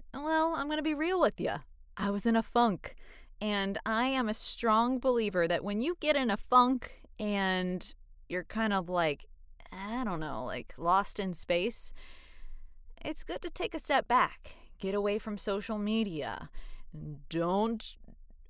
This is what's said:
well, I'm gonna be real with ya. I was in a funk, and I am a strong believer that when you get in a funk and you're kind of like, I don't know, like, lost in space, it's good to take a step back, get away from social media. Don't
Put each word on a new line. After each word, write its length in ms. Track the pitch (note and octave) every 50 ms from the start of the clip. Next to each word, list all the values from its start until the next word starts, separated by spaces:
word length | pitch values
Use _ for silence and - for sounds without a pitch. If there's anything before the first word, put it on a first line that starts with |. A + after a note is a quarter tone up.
| - - -
well, 400 | C4 C#4+ D4+ D#4+ D#4+ D#4+ E4 E4
I'm 140 | - C#4 D4
gonna 140 | D4+ D4+ D4
be 100 | D#4+ D#4
real 260 | C#4 D#4 E4+ F#4+ F#4
with 220 | E4 A3 - -
ya. 180 | - - - - - - - - - - - -
I 140 | G#3 G3+
was 160 | G3+ G#3 - A#3
in 80 | A3+
a 80 | A3+ A3
funk, 500 | - - A#3+ A#3+ A3+ F#3+ D3+ - - - - - - - - - - - -
and 380 | G#3 G#3+ G#3 G3+ G3 G3 G3+ - - G#3+
I 180 | A3 A3 A#3+
am 240 | C4 C4+ C4+ B3 G#3+
a 60 | G#3+
strong 640 | - - - - - - A#3 G#3+ A3 A#3 A#3+ C4 B3+
believer 480 | A#3+ C4 B3 A#3+ A3+ G3+ F#3+ F#3 E3+ E3+
that 160 | F3 D3 C3+
when 180 | G3 G#3 G#3
you 160 | A#3+ D#4 F4 -
get 160 | - D4 D4+
in 140 | D4 C4 A#3
a 80 | G3+ -
funk 640 | - - - B3+ B3 B3 C4+ B3 - - - - - - - -
and 720 | G#3+ G#3 G#3 G3+ G3 F#3+ F#3 F#3 F#3 F3+ F3+ F3+ - - - - - - - - - -
you're 140 | E3+ F3+ F3
kind 300 | - - A3 A3+ G#3+ G#3
of 160 | F#3+ F3 E3
like, 360 | F3+ F3 E3+ D#3 C#3+ - - - - - - - - - - - -
I 300 | F#3 F#3+ G#3 A3+ A#3+ A3+
don't 160 | G#3+ F#3 D#3
know, 240 | - - - - B2+
like, 300 | A#2+ - B2 - - - -
lost 400 | D#3+ E3+ F3+ F#3+ G3+ - - -
in 160 | G3 F#3+ F3
space, 600 | - - - F3 F3 F3+ A#3 A3+ - - - - - - - - - - - - - - - - - - - - - - - - - -
it's 200 | - D#4 - -
good 180 | - E4 -
to 80 | - F4
take 240 | - - F4+ - -
a 60 | D#4
step 280 | - - D4 C4 - -
back, 480 | A#3+ B3+ G3 - - - - - - - - - - -
get 140 | - F#3+ F#3+
away 240 | G#3 G3+ G3+ G3+ G#3+
from 200 | - A3 G#3 G3+
social 400 | - - G3 G3+ G3+ - A3+ G#3
media. 720 | G#3 G#3 G#3+ A3+ A3+ G3+ E3+ D3+ C3+ A2+ G2+ - - - - - - - - - - - - D3+ D#3 D3+ D3 C#3 - -
Don't 680 | - E3 E3 E3+ F3+ G3 G#3+ A3+ A#3 A3 - - - - - - - - - - - - - -